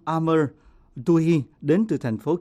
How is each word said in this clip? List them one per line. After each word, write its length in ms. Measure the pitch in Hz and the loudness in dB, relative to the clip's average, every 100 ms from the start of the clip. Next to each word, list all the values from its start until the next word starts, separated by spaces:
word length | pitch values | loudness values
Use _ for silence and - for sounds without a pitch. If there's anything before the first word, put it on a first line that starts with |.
| 151 | -4
Amr 340 | 160 160 160 139 - _ _ _ 135 147 | -2 2 2 0 -6 _ _ _ -6 0
Tuhi 380 | 165 160 160 - _ | 2 2 0 -2 _
đến 240 | 143 180 220 | 0 0 0
từ 80 | 143 | -2
thành 200 | 123 107 | -4 -4
phố 220 | 143 175 | -4 -4